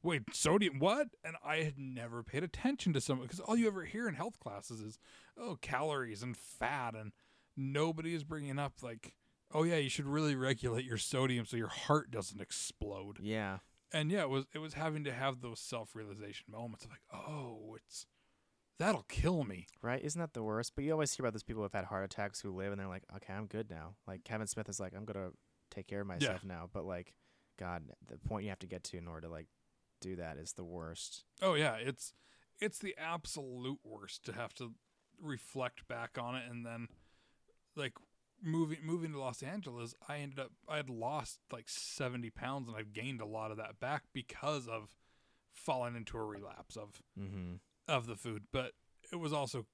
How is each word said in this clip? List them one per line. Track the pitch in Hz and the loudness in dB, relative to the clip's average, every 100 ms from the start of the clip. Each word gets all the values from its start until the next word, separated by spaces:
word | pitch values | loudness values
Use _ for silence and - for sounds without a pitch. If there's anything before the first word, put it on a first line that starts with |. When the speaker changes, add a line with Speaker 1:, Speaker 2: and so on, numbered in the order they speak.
Speaker 1:
"Wait, | 165 156 107 | 4 2 0
sodium, | - 151 196 196 135 | 2 8 8 8 6
what?" | 170 254 277 - | 6 6 2 -2
And | 160 165 | -8 -6
I | 147 156 | 0 2
had | 156 139 | 2 0
never | 135 127 117 117 | -4 -4 -4 -6
paid | 117 135 | -2 -2
attention | 175 - 247 277 185 | -2 2 2 4 6
to | 143 | 4
some, | - 131 127 | 4 2 0
'cause | 180 | -4
all | - 233 | 4 6
you | 226 | 6
ever | 190 - | 4 -4
hear | 214 233 | -2 0
in | |
health | 139 202 - | 0 -4 -4
classes | 123 101 - 110 | -8 -6 -6 -6
is, | 107 107 - - - - | -6 -10 -18 -20 -20 -8
"Oh, | 233 170 | -6 -6
calories | - 131 156 139 120 101 | 0 0 2 2 0 -2
and | 123 117 | -4 -6
fat," | - - 117 143 120 | -10 -2 0 2 -2
and | 113 107 - _ _ _ - | -2 -8 -10 _ _ _ -4
nobody | 135 139 160 160 160 | 0 4 4 2 0
is | 170 | -2
bringing | 147 156 143 135 | -2 -4 0 0
up, | 143 - | 0 -2
like, | 123 117 - - _ _ _ | -8 -8 -12 -18 _ _ _
"Oh, | 156 | 4
yeah, | 165 165 | 6 6
you | 135 | 6
should | - 139 | 2 4
really | 147 151 135 | 6 6 6
regulate | 131 127 123 117 | 6 4 4 2
your | 131 110 | 2 0
sodium | - 127 131 123 | 2 4 6 4
so | 110 117 | 2 0
your | 104 | 0
heart | - - 151 - | 0 6 6 6
doesn't | 117 92 98 | -2 -2 -6
explode." | 98 - - - 104 98 98 104 | -4 -4 -4 -4 -4 -2 -6 -4
Speaker 2:
Yeah. | 104 110 101 95 - _ _ | 0 2 2 -2 -6 _ _
Speaker 1:
And, | 156 151 | 2 4
yeah, | 196 | 4
it | 147 | 6
was, | 135 139 | 4 2
it | 156 | -6
was | 156 | -6
having | 147 160 151 | 0 2 2
to | 143 | 0
have | 120 135 127 | 2 2 2
those | 123 113 | -4 -6
self-realization | - 120 107 110 107 101 101 101 - | -4 -4 -4 -8 -8 -6 -8 -10 -10
moments | 107 120 110 | -8 -6 -8
of, | 117 | -14
like, | - _ | -18 _
"Oh, | - - 151 127 110 110 | -10 -6 -4 -6 -8 -10
it's, | 110 _ - - _ _ _ _ _ _ - | -14 _ -12 -12 _ _ _ _ _ _ 2
that'll | 175 170 | 4 4
kill | - - 160 175 | 0 4 6 6
me." | 120 92 90 - | 2 -2 -8 -4
Speaker 2:
Right? | 117 131 | 0 2
Isn't | 147 160 | 2 0
that | 165 | -2
the | 120 | 0
worst? | 107 110 117 - | 2 2 0 0
But | |
you | 143 | 2
always | 156 143 | 4 4
hear | - | 4
about | 127 | 2
those | 107 | 0
people | - 110 | -4 -2
who've | 101 | 0
had | 101 90 | 0 0
heart | 98 | 0
attacks | 95 - 101 - | 0 0 -2 -2
who | 104 | -4
live, | 92 98 | -2 0
and | 101 | 0
they're | 98 | -2
like, | 92 - 95 | -6 -8 -12
"Okay, | - | -6
I'm | 98 104 | -6 -4
good | 104 110 | -4 -4
now." | 80 80 104 - | -6 -8 -12 -10
Like, | 92 | -10
Kevin | - 110 107 | -4 -4 -2
Smith | - 104 | -4 -4
is | 98 | -4
like, | 92 | -6
"I'm | 92 | -6
gonna | 107 101 92 - _ _ _ | -6 -4 -6 -8 _ _ _
take | - - | -12 -4
care | 101 | -4
of | 98 | -2
Speaker 1:
Yeah. | |
Speaker 2:
myself | 117 139 92 | 0 2 0
now." | 98 87 87 | -4 -8 -6
But, | 98 | -6
like, | 87 87 87 _ _ _ _ - | -4 -4 -6 _ _ _ _ -8
God, | 90 87 71 - 57 | -4 -4 -6 -16 -14
the | 60 | -6
point | - 107 | -2 -2
you | 104 | -2
have | 95 | -6
to | 90 | -6
get | 90 | -8
to | - 87 | -6 -8
in | 85 | -8
order | 80 | -8
to, | 82 | -8
like, | 80 80 _ _ _ _ _ | -10 -12 _ _ _ _ _
do | 92 | -6
that | 90 82 73 | -4 -4 -6
is | 80 | -8
the | - | -8
worst. | 87 87 82 82 - - - - | -6 -6 -6 -6 -8 -10 -16 2
Speaker 1:
Oh, | 190 | 4
yeah. | 156 147 | 6 4
It's, | 110 123 123 - _ - - _ - | 2 -2 -4 -10 _ -20 -20 _ -2
it's | 214 - | -2 -2
the | 196 - | -6 -4
absolute | 160 170 - 156 135 123 127 143 | -2 -2 -4 -6 -6 -4 -2 -4
worst | 107 107 101 - - | -6 -12 -10 -8 -8
to | |
have | 107 117 | -4 -4
to | - 120 117 _ _ _ - | -4 -10 -10 _ _ _ -10
reflect | 156 135 - 131 123 - - | -6 -6 -4 -2 -2 -2 -8
back | 120 117 - | -6 -4 -4
on | 120 127 | -4 -4
it | 120 | -6
and | 120 | -8
then, | 117 117 117 - - _ _ _ _ _ _ | -6 -8 -8 -12 -20 _ _ _ _ _ _
like, | - 135 - _ _ _ _ | -4 -4 -4 _ _ _ _
moving, | 175 165 160 156 | 0 2 2 0
moving | 151 170 165 | 0 0 0
to | 147 | -2
Los | 131 120 | -2 -2
Angeles, | 135 202 156 120 117 - - | -4 -4 -6 -6 -8 -8 -6
I | 147 | -4
ended | 143 135 | -4 -6
up, | 135 - - | -8 -10 -4
I | 151 | -2
had | 139 | -2
lost, | 117 117 147 117 - _ | -2 0 0 -2 -12 _
like, | 120 - | -10 -6
seventy | - - - 131 123 117 | -6 -6 -2 0 0 -4
pounds, | - 123 139 117 | -4 -4 -2 -4
and | 110 | -6
I've | 107 | -6
gained | 101 127 127 | -4 -4 -4
a | 107 | -4
lot | 110 110 | -2 -2
of | 107 | -4
that | 110 110 | -6 -4
back | 123 147 - | -2 -2 -2
because | 135 123 - 143 147 117 | -8 -8 -2 0 0 -2
of | 113 104 - _ _ _ _ _ | -6 -6 -18 _ _ _ _ _
falling | - - 131 120 120 | -6 0 2 2 -2
into | 110 117 | -6 -4
a | |
relapse | 107 101 101 - - 110 | -4 -4 -10 -12 -12 -12
of, | 104 - _ - | -12 -14 _ -8
Speaker 2:
Mm-hmm. | 95 98 87 87 _ _ - | -6 -4 -4 -6 _ _ 2
Speaker 1:
of | 139 117 | 2 2
the | 107 | -6
food. | 123 107 101 | -4 -6 -2
But | 135 127 - _ _ - | -2 -2 -8 _ _ -8
it | 175 | -2
was | 156 | 0
also | 147 135 131 107 | 2 0 -2 -6